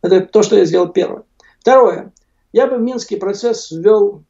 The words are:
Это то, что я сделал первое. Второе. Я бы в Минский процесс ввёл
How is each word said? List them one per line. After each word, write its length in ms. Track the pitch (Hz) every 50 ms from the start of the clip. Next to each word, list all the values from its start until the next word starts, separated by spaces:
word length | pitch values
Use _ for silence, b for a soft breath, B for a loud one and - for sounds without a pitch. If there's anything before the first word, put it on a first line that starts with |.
Это 180 | - 180 190 185
то, 200 | 185 - - 214
что 140 | 208 - 226
я 80 | 202 185
сделал 240 | 160 170 180 180 175
первое. 340 | - 190 - - - - - _ _ b b b b b
Второе. 520 | _ 240 254 262 247 196 180 185 - - _ _ _ _ _ _ _ _
Я 140 | - 220 269
бы 120 | 254 262 240
в 20 |
Минский 360 | 226 247 254 233 - - 208
процесс 540 | - 185 196 202 202 233 240 220 - - -
ввёл 540 | 165 165 175 208 220 214 202 202 202 151 _